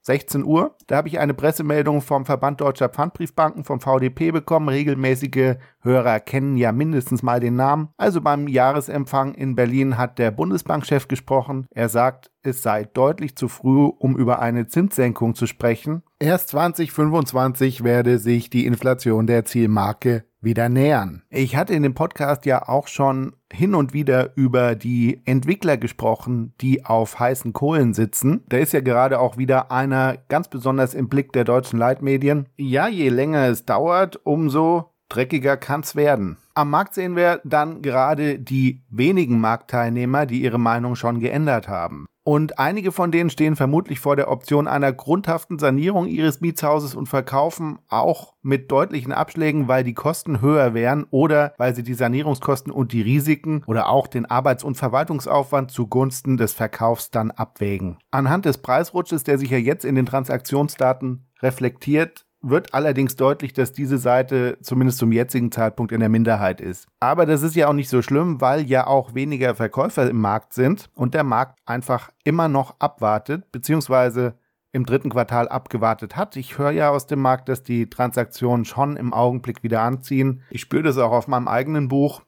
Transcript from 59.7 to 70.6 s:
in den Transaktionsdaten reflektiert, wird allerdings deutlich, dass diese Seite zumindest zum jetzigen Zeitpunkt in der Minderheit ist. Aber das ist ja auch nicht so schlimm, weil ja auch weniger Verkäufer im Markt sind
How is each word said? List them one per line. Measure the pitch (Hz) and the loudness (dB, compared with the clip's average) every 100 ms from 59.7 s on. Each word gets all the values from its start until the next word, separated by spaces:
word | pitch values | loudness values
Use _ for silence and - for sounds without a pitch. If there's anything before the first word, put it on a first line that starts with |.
| 165 | -2
in | - 131 | 0 0
den | 120 | 0
Transaktionsdaten | 135 131 123 - 143 147 - 127 131 131 127 _ _ | -2 -2 -6 -2 -2 -2 0 0 0 -4 -8 _ _
reflektiert, | 131 131 127 - - 151 160 - _ _ | -4 0 -4 -4 0 0 0 -6 _ _
wird | 131 151 - | -2 -2 0
allerdings | 139 151 135 135 | -2 0 0 -2
deutlich, | - 135 143 135 | 2 0 0 -4
dass | - 123 | -4 -4
diese | - 135 135 | -4 -2 0
Seite | 123 123 131 131 123 - | 2 2 2 0 -2 -6
zumindest | - 127 131 127 | -4 2 2 2
zum | 113 | 2
jetzigen | 113 117 131 117 | 2 0 -2 -2
Zeitpunkt | 117 110 - 113 | 0 -2 -2 -4
in | 113 | 0
der | 110 | 2
Minderheit | 113 113 107 98 90 | 2 2 2 0 -2
ist. | 90 90 _ _ | -10 -12 _ _
Aber | 123 160 | 0 2
das | 160 151 | 2 2
ist | 160 | 0
ja | 160 147 | 2 2
auch | |
nicht | 143 131 | 2 0
so | 123 | 0
schlimm, | 110 139 175 139 | 2 0 0 0
weil | 131 147 | 0 0
ja | 139 131 127 | 2 0 2
auch | 135 123 | 0 0
weniger | 120 143 139 127 | -6 -4 0 -2
Verkäufer | 113 113 - 180 151 123 | 0 -4 -2 -2 0 0
im | 120 | 2
Markt | 101 110 _ | 0 -2 _
sind | - | 0